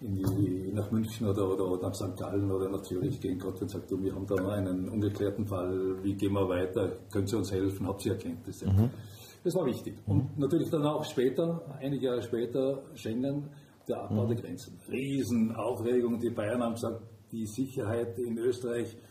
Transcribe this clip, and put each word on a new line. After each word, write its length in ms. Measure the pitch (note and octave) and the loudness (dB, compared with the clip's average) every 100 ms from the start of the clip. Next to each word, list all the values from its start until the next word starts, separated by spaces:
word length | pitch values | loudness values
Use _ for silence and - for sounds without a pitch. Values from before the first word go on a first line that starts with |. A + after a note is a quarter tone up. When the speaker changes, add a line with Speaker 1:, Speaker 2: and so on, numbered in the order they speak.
Speaker 1:
in 120 | A#2+ | -4
die, 600 | F#2+ F#2+ G2 F#2+ F#2 F#2+ | 0 2 4 4 2 -2
nach 180 | G#2 G#2 | -2 0
München 340 | A2 A2 - G#2+ | 0 0 0 0
oder, 240 | G2+ F#2+ | 2 2
oder, 220 | F#2+ F#2 | 2 2
oder 160 | F#2 F#2+ | 0 0
nach 80 | G2+ | -2
Sankt 240 | F#2+ - | -4 -6
Gallen 320 | F2 G2+ G2+ | -2 0 2
oder 180 | F#2+ F#2+ | 2 0
nach 120 | G2 | -2
Zürich 360 | - F2+ - - | -2 -2 0 0
gehen 180 | F#2+ F#2 | -2 -2
konnte 220 | F#2+ G2 | -4 -4
und 80 | G2 | -6
sagt, 180 | F#2 - | -6 -4
"Du, 80 | F#2+ | -2
wir 100 | F#2+ | 0
haben 140 | F#2+ G2 | -2 0
da 80 | F#2+ F#2+ | 0 2
einen 400 | G#2 F#2+ F#2 F#2+ | 0 0 0 -2
ungeklärten 580 | G#2+ G2+ G2+ G2+ G2 G2+ | 0 0 2 0 0 -2
Fall, 560 | F#2+ F#2 F#2+ F#2+ F#2+ | 0 0 0 0 0
wie 120 | G2 G2 | 0 2
gehen 180 | G2+ | 2
wir 160 | G2+ F#2+ | 4 2
weiter? 480 | F2+ F#2 A2+ F#2 - - | 2 2 2 0 -2 -4
Können 180 | G#2 G2 | 0 2
Sie 100 | A2 | 0
uns 120 | F2+ | 0
helfen? 380 | F#2+ G2 G2 F#2 | 2 0 0 -2
Habt 180 | G2+ A2+ | -2 0
ihr 60 | |
Erkenntnisse?" 560 | F#2+ - - - - - | -2 -2 -8 -10 -4 4
Speaker 2:
Mhm. 220 | G2 A#2 - - - - - F3+ | 6 6 2 -12 -16 -18 -4 0
Speaker 1:
Das 100 | E3+ | 2
war 100 | C#3+ | 2
wichtig. 300 | G#2 - - - | 0 -4 -8 2
Speaker 2:
Mhm. 60 | |
Speaker 1:
Und 260 | G2+ - - | 2 2 0
natürlich 320 | C#3 D#3+ C#3+ | 2 2 2
dann 160 | D#3+ D3 | 2 2
auch 200 | D3+ - | 0 -2
später, 560 | - B2+ C3 E3+ E3 - - | 2 2 4 2 0 -6 -6
einige 280 | C3+ C#3 B2+ | -4 0 0
Jahre 140 | B2 | 0
später, 600 | G#2 A#2 A#2 C3+ C3 C3+ - C#3 | 0 0 0 2 2 0 -6 -8
Schengen, 540 | A2+ A2+ C3+ C#3+ C#3+ - - - - | -4 0 0 -2 -4 -12 -20 -10 -6
der 160 | A2+ | -4
Abbau 220 | G2+ G#2 G#2+ | 0 0 2
Speaker 2:
Mhm. 20 | A#2 | 0
Speaker 1:
der 20 | |
Grenzen. 360 | - F2+ - - - | -4 -10 -12 -16 -8
Riesenaufregung, 1300 | A2+ C#3 C#3 A2 A#2 A2 A2+ G#2+ A#2 A2+ B2 A#2+ A#2 | -4 -2 -2 2 2 2 0 -2 0 2 4 4 2
die 100 | A#2 | 0
Bayern 320 | A#2 G#2 B2 | 0 0 0
haben 120 | A#2 | 0
gesagt, 300 | A2+ A#2 A2 - - - | -2 -4 -4 -10 -20 -10
"Die 140 | A#2 G#2+ | -6 -4
Sicherheit 760 | A#2 C3+ - G#2 A#2 A#2+ - | -4 -4 -2 -2 0 -2 -2
in 180 | A#2+ A2+ | -4 0
Österreich 600 | A#2+ A#2+ B2 A#2+ A2 - - | 0 0 -2 -2 -4 -8 -18